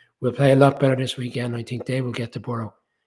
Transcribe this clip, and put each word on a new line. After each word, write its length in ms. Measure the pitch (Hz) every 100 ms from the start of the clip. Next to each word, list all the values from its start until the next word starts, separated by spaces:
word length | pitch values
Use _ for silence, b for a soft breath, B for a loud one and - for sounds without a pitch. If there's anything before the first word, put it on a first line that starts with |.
| B B
Will 120 | 127
play 200 | 120 139
a 40 | 135
lot 240 | 139 139
better 160 | 139 127
this 200 | 131 -
weekend. 400 | 123 123 123 120
I 60 |
think 240 | 117 123 -
they 140 | 127
will 120 | 127
get 200 | 117 117
to 80 | 123
Burrow, 340 | 107 117 107 _ _ _